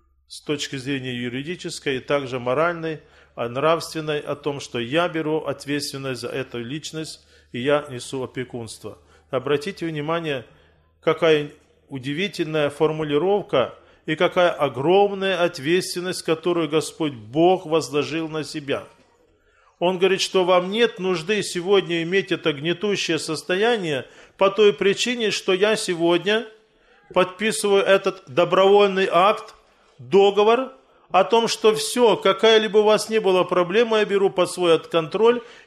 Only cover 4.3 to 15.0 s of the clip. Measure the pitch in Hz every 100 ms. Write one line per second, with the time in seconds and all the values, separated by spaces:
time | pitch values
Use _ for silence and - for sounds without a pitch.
4.3 | 143 151 139 - 120 117 156 175 160 151
5.3 | 156 139 135 135 143 143 139 135 123 120
6.3 | 135 131 120 120 151 - 160 160 - _
7.3 | _ _ 123 135 147 143 123 - 135 123
8.3 | 135 123 123 113 - 107 - _ _ _
9.3 | 131 135 143 190 190 165 151 147 170 160
10.3 | 135 - _ _ _ _ _ 165 156 165
11.3 | 151 147 - _ _ _ 139 127 147 202
12.3 | - 156 156 143 143 156 156 151 147 185
13.3 | 202 - 135 104 - _ _ - 156 175
14.3 | 185 175 - 143 123 147 190